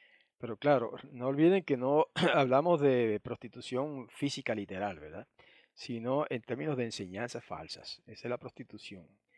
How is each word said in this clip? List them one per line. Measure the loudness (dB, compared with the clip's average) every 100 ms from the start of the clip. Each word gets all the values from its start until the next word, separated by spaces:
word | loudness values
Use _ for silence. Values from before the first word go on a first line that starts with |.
| _ _ _ _
Pero | -10 -2
claro, | 4 4 2 -6 -14
no | -4 -2
olviden | 4 6 6
que | 2 0
no | 4 4 2 2
<clears throat> | 2
hablamos | 4 6 4 4 4
de | 6 6 4 0
prostitución | -4 -10 -10 -14 -6 -4 -4 -8 -12
física | -4 -4 -2 -4
literal, | -4 -4 -4 -4 -6
¿verdad? | -12 -14 -16 _ -20 _ _
Sino | -18 -10 -6 -2 0 0
en | -4
términos | -6 -6 -2 -2
de | -4
enseñanzas | -6 -8 -6 -6 -8
falsas. | -10 -10 -10 -12 -14 -16 -16
Esa | -12 -6
es |
la | -6
prostitución. | -8 -16 -16 -16 -14 -16 -18 _ _